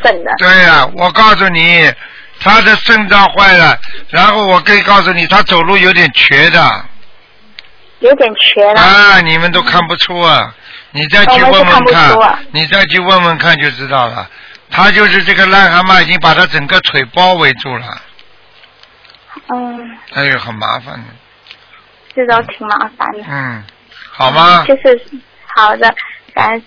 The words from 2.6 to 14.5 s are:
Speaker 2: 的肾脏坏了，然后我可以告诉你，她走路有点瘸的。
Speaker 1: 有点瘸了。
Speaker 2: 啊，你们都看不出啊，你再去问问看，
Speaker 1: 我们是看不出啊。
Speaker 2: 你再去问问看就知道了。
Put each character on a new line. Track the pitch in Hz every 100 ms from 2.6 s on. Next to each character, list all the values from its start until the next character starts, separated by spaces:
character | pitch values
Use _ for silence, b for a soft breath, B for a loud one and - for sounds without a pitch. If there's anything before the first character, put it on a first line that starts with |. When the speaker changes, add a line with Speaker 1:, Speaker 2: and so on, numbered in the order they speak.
Speaker 2:
的 | 208 208
肾 | - 220 196
脏 | 202 190
坏 | 190 196
了， | 180 156 120 B B B
然 | 165 202
后 | 214 196
我 | 180
可 | 208 208
以 |
告 | 190 202
诉 | 180
你， | 175 160
她 | 196
走 | 202 180
路 | 165 196
有 | 180
点 | 180 160
瘸 | - - 139 165
的。 | 165 139 107 - - - - _ - - - - - - -
Speaker 1:
有 | 247
点 | 277 233 214
瘸 | - 208 202
了。 | 220
Speaker 2:
啊， | 185 202 208 190
你 | 165 160
们 | 170
都 | 175
看 | 156 180 165
不 | 170
出 | - 175
啊， | 170 139 113 - B B B
你 | 147 156
再 | 202 202
去 | 254
问 | 262
问 | 285 285
看， | 262
Speaker 1:
我 |
们 | 247
是 |
看 | 202 147
不 |
出 | 220
啊。 | 214 - -
Speaker 2:
你 | 151 160
再 | 196 185
去 | 180
问 | 180 190
问 | 175 156
看 | 165 156
就 | 147
知 | 123 135
道 | 135 117
了。 | 117 87 B B